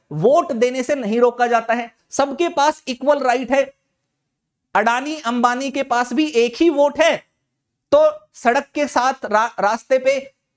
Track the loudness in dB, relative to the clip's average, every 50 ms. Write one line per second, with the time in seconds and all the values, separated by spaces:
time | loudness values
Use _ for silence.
0 | _ -10 -4 0 2 4 4 4 2 0 0 0 0 0 0 -2 -2 -2 -2 -2
1 | -2 -2 0 2 2 2 2 0 0 0 0 0 0 0 -4 -4 -4 -10 _ _
2 | _ _ -4 -2 -2 -2 -2 -2 -2 -2 0 0 0 0 0 -2 -6 -10 -8 -4
3 | 0 0 0 2 2 0 0 0 -2 -2 0 0 0 -2 -4 _ _ _ _ _
4 | _ _ _ _ _ _ _ _ _ _ _ _ _ _ -2 0 0 0 0 -2
5 | -4 -6 -10 -8 -6 -4 -2 0 0 0 0 -2 -6 -6 -4 -4 -4 -2 -2 -2
6 | -2 -2 -2 -2 -2 0 2 0 0 0 0 0 0 2 2 2 2 2 2 2
7 | 0 0 0 -2 -6 _ _ _ _ _ _ _ _ _ _ _ _ 2 2 4
8 | 4 4 2 -2 _ _ _ -4 -2 0 0 0 -2 _ -4 -4 -4 -2 0 0
9 | 0 0 -2 -4 -6 -2 0 0 0 -2 -4 -2 -2 -2 -2 -2 -2 -2 -2 0
10 | 0 0 -2 -2 -4 -12 _ _ _ _ _